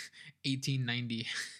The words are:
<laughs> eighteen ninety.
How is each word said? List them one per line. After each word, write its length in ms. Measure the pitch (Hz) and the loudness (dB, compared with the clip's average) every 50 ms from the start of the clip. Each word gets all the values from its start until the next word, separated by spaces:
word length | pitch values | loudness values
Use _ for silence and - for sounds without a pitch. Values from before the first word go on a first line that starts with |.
| - - - - | -6 -8 -12 -16
<laughs> 280 | - - - _ - | -18 -18 -10 _ 0
eighteen 400 | 143 135 135 135 143 135 131 127 | 2 2 2 2 2 2 4 4
ninety. 400 | 120 120 123 123 117 117 110 104 - - - - - - - | 2 2 2 2 0 0 -2 -2 -2 -2 -4 -4 -6 -8 -12